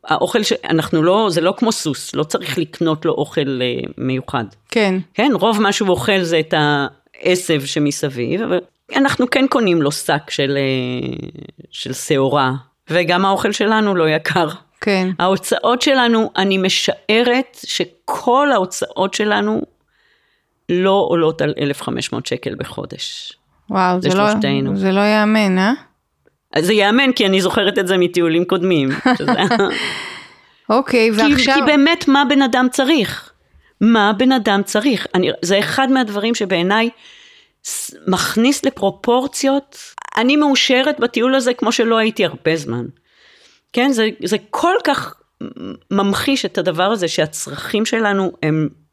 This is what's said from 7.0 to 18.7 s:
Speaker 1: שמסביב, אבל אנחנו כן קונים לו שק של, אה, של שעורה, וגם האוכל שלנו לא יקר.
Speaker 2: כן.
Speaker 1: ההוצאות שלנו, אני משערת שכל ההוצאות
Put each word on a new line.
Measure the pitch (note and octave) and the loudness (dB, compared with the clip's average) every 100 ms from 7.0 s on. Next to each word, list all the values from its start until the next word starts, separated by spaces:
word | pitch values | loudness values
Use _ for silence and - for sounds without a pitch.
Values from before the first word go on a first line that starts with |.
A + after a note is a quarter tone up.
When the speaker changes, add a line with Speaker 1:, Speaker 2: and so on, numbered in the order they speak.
| _ - - F3+ F3+ D#3 C#3 | _ -4 0 0 0 -2 -2
Speaker 1:
שמסביב, | D#3+ D3 C#3+ D3 B2+ A#2+ F3 | -2 -2 -2 -4 -4 -4 -2
אבל | A3+ F3+ F3+ _ - - | -2 -2 -4 _ -6 0
אנחנו | C4+ - B3+ | 0 0 0
כן | C4+ C4 | 2 2
קונים | C4+ G#3+ E3+ | 2 2 2
לו | C#3+ | 0
שק | D3 - D3+ - | -2 -2 -4 -4
של, | - C#3 C#3 | -4 -2 0
אה, | C#3 C3 B2+ B2+ C3 B2 - - - - - | 0 -2 -4 -6 -6 -8 -12 -16 -20 -20 -20
של | - - | -14 -10
שעורה, | - - C#3+ C3+ C#3+ C3 C3+ - _ - | -10 -2 0 2 2 0 -2 -10 _ -4
וגם | E3 E3+ F3+ F#3+ | -2 0 2 2
האוכל | G3 A3+ | 2 -2
שלנו | G#3 G#3+ A3 G#3+ F3+ | 0 0 2 2 2
לא | D#3 | 2
יקר. | D#3 - F#3 D#3 E3 _ _ | 0 0 -2 -2 -4 _ _
Speaker 2:
כן. | G#3+ F#3+ F#3 F#3 | -2 0 0 0
Speaker 1:
ההוצאות | F3+ F#3+ - A#3 - B3 | 0 0 0 0 0 0
שלנו, | D4+ C4 A#3+ A3+ A3 - | 2 2 4 2 0 0
אני | G3 F#3+ | 0 0
משערת | F#3 - - - - A3 A#3+ B3 C4 - - | 0 0 -2 -4 0 2 2 0 -2 -12 -10
שכל | - F3 _ - - - B3 C#4+ | -6 -6 _ -8 -4 2 2 4
ההוצאות | A#3 F#3 | 2 0